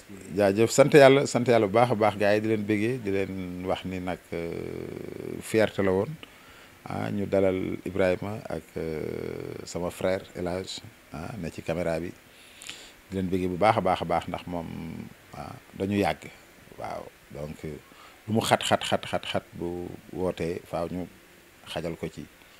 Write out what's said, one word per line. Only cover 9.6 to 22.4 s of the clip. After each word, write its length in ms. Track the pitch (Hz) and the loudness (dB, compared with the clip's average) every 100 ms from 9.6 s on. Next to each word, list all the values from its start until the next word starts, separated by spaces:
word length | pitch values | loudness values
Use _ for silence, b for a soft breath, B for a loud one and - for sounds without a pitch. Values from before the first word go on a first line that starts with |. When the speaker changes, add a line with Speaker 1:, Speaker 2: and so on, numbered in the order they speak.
| - | -10
Speaker 2:
sama 240 | 87 87 | -6 -6
frère 300 | - 92 95 - 87 | -2 -2 -2 -4 -6
El 120 | 87 | -4
Hadj, 320 | 92 95 - - - - | -4 -6 -12 -14 -20 -14
ah, 200 | 71 90 110 | -12 -10 -8
ne 120 | 80 | -8
ci 120 | - | -8
caméra 380 | - 82 82 82 | -6 -4 -2 -4
bi. 140 | 87 - - B B B B B B B - | -6 -12 -20 B B B B B B B -6
Di 60 | 95 | -4
leen 100 | 92 | 0
béggee 200 | 92 92 | 0 0
bu 80 | 87 | 4
baax 200 | 107 110 | 4 4
a 40 | |
baax 200 | 92 87 | 2 0
a 40 | 85 | 0
baax 220 | 82 - | -2 -2
ndax 180 | 82 - | -8 -8
moom, 200 | 87 82 82 82 80 - - - - | -8 -8 -10 -10 -10 -14 -18 -18 -16
ah, 160 | - - - - | -14 -16 -18 -6
dañu 200 | 98 101 | 0 2
yàgg. 320 | 85 - - - - - - - | 2 0 -8 -20 -20 -20 -20 -12
Waaw, 260 | 98 - - - - | -10 -10 -12 -18 -16
donc, 260 | 71 76 80 | -10 -10 -8
lu 680 | 80 69 - - - - - | -10 -12 -16 -20 -20 -16 -2
mu 60 | 110 | 0
xat, 220 | - 113 | 4 4
xat, 200 | - 107 - | 4 0 2
xat, 200 | 98 - | -2 -2
xat, 200 | 92 - | -6 -4
xat 180 | 95 - | -6 -6
bu 340 | 87 85 87 90 - - | -8 -6 -6 -10 -12 -12
wootee, 480 | 82 90 85 85 87 - | -4 -4 -2 -4 -6 -6
faaw 220 | 82 85 | -6 -4
ñu 160 | 90 85 - - - - - - | -6 -8 -14 -20 -20 -20 -20 -12
xajal 280 | 85 82 80 | -8 -8 -6
ko 100 | 82 | -8
ci. 180 | - 73 - | -10 -16 -20